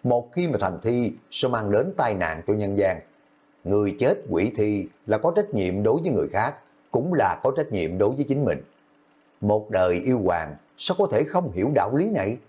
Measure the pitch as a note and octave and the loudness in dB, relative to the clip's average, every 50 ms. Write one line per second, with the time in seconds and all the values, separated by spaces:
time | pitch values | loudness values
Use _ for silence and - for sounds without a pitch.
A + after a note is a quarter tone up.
0 | - B2+ A#2+ A#2+ B2 - - F3+ F3+ E3+ C3 - G2 F#2 F2+ D#2+ - A2+ B2 B2 | 2 2 2 2 0 -4 -4 -4 -2 0 0 0 -2 -2 -4 -2 -2 0 0 2
1 | A#2+ G#2 - - _ _ - - - B2+ A#2+ A2+ A2 G2+ G2+ G#2+ C#3 F#3+ G3 - | 0 -2 -4 -8 _ _ -6 -2 -2 -2 -2 -2 0 2 2 2 2 0 -2 -2
2 | C3 A#2+ G#2 F#2 F2 D#2+ D#2 D#2+ E2+ - G#2 G#2+ G#2 G2 G2 G2+ G2 F#2+ F2+ D#2+ | 0 0 0 -2 -2 -4 -4 -6 -2 -2 -2 0 0 0 0 2 2 2 0 -2
3 | - _ _ _ _ _ _ _ _ _ _ _ _ F2 G2 G#2 G#2 G2+ G2+ - | -10 _ _ _ _ _ _ _ _ _ _ _ _ 0 2 2 2 0 0 0
4 | A#2 C#3 F#3+ - - - - E2 F#2+ A#2+ - - G#2 G#2 G#2 G2+ F#2 - _ _ | 0 0 0 0 -4 -2 0 0 0 0 0 0 0 0 0 -2 -4 -6 _ _
5 | _ G#2 G#2+ G#2+ D3+ E3+ E3+ G#3+ G3+ G3+ - G#2+ F#2+ F#2 F#2 G2 G#2 A2 B2 E3 | _ -2 0 2 2 2 2 0 0 0 -2 0 0 0 0 0 2 2 2 2
6 | E3 F#3 B2+ F#2+ D2+ C#2+ - G2 A2 C3 - - _ _ _ _ _ _ - B2 | 0 0 0 0 -2 0 0 -2 -2 -2 -4 -8 _ _ _ _ _ _ -2 -2
7 | C3 F3 F3+ C#3+ G#2 F#2 E2+ - - C3 C3+ D#3+ D3+ - A2 F#2+ D#2+ E2 F2+ F#2 | 0 0 0 2 2 2 0 0 0 0 0 0 -2 -2 -2 -2 -2 -2 0 2
8 | G2+ G#2 C3 C#3 C#3+ - C3+ C#3+ C#3+ G2 D#2 - - _ _ _ _ _ _ _ | 2 2 2 0 -2 0 0 0 0 0 -2 -4 -6 _ _ _ _ _ _ _
9 | _ _ _ _ _ _ _ _ G#2 G#2 G#2+ G#2+ G#2+ G#2+ G#2+ F#2 F#2 F2+ F2+ F2 | _ _ _ _ _ _ _ _ 0 2 2 2 0 -2 0 2 2 2 2 0
10 | - C3 C3 A#2+ F#2+ F#2 F2 E2+ D#2+ D2+ D2 - _ _ _ - - - F#3 - | 2 0 0 2 2 0 0 0 -4 -8 -12 -16 _ _ _ -10 -4 -4 0 0
11 | G3+ - G2+ A2 D#3 D3+ - F3+ F3+ C3 E2+ F#2 G2 C3+ D3+ A2 F2+ G#2 B2+ D3 | 0 2 2 0 0 2 0 -2 -2 -2 -2 -2 0 2 2 2 2 2 0 0
12 | F#3 A3+ G#3 C3+ F#2+ G#2 A#2+ B2 - | 0 0 0 0 0 -2 -4 -6 -10